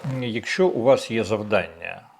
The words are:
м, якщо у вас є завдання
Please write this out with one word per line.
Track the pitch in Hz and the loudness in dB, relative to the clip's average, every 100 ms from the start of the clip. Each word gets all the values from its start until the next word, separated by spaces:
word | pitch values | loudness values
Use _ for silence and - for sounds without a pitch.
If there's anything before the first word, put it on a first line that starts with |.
| 139 | -6
м, | 131 | -4
якщо | 123 113 - - 185 | -4 -4 -4 0 2
у | - | 2
вас | 117 127 - | 4 4 4
є | 113 | -2
завдання | 98 107 107 104 85 82 85 92 - _ | 0 -2 2 0 0 -8 -14 -14 -18 _